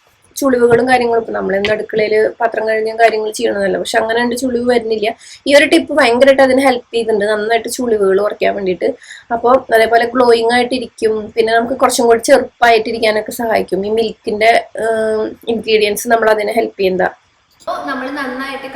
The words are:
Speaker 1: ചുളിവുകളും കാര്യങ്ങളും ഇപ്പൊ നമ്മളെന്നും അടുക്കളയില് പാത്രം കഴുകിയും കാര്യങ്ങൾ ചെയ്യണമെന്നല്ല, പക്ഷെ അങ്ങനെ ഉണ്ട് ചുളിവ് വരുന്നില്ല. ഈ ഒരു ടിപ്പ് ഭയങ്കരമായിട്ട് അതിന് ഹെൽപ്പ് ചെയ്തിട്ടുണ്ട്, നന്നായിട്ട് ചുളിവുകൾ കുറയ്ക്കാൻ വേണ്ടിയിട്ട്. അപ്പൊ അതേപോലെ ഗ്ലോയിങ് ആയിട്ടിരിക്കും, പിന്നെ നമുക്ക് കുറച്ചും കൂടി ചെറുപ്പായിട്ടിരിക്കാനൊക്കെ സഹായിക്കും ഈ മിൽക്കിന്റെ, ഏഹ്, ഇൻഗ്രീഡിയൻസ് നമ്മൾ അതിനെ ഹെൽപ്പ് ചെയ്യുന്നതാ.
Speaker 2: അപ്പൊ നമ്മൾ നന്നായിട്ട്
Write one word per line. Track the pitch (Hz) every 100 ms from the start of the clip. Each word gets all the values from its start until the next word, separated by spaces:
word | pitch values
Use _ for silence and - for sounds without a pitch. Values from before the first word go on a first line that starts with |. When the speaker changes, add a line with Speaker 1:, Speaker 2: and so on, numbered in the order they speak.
| _ _ _ -
Speaker 1:
ചുളിവുകളും | 277 247 240 233 254
കാര്യങ്ങളും | 254 233 226
ഇപ്പൊ | 220
നമ്മളെന്നും | 202 190 190 208
അടുക്കളയില് | 214 - 220 214 214 220 -
പാത്രം | 233 220 220
കഴുകിയും | 220 220 220
കാര്യങ്ങൾ | 226 214 214
ചെയ്യണമെന്നല്ല, | 214 226 202 196 185
പക്ഷെ | 190 226
അങ്ങനെ | 220 233
ഉണ്ട് | 240 240
ചുളിവ് | 262 240 247
വരുന്നില്ല. | 240 220 220 208 - - - -
ഈ |
ഒരു | 277
ടിപ്പ് | 302 240 262
ഭയങ്കരമായിട്ട് | 294 247 240 277 269
അതിന് | 269 262
ഹെൽപ്പ് | 269 247 -
ചെയ്തിട്ടുണ്ട്, | 233 220 214
നന്നായിട്ട് | 208 214 214 233 233
ചുളിവുകൾ | - 247 214 196 190
കുറയ്ക്കാൻ | 208 214 190
വേണ്ടിയിട്ട്. | 196 190 180 180 - - - _
അപ്പൊ | 233 233 262 -
അതേപോലെ | 226 226 233
ഗ്ലോയിങ് | 233 247 240 233 226
ആയിട്ടിരിക്കും, | 247 240 254 226 - 220 220 214 233
പിന്നെ | 220
നമുക്ക് | 226 240
കുറച്ചും | 262 262 254 233
കൂടി | 233
ചെറുപ്പായിട്ടിരിക്കാനൊക്കെ | 226 262 247 _ 240 226 226 226 220 214 214
സഹായിക്കും | - 233 196 185 180 202
ഈ |
മിൽക്കിന്റെ, | 220 220 190 - 208 226 233 - -
ഏഹ്, | 220 226 220 214 220 - -
ഇൻഗ്രീഡിയൻസ് | 226 220 214 208 208 240
നമ്മൾ | 226 220
അതിനെ | 214 208
ഹെൽപ്പ് | 226 220 -
ചെയ്യുന്നതാ. | 190 185 185 - _ _ _ _
Speaker 2:
അപ്പൊ | - 359 285
നമ്മൾ | 262 262
നന്നായിട്ട് | 285 262 254 269 262 262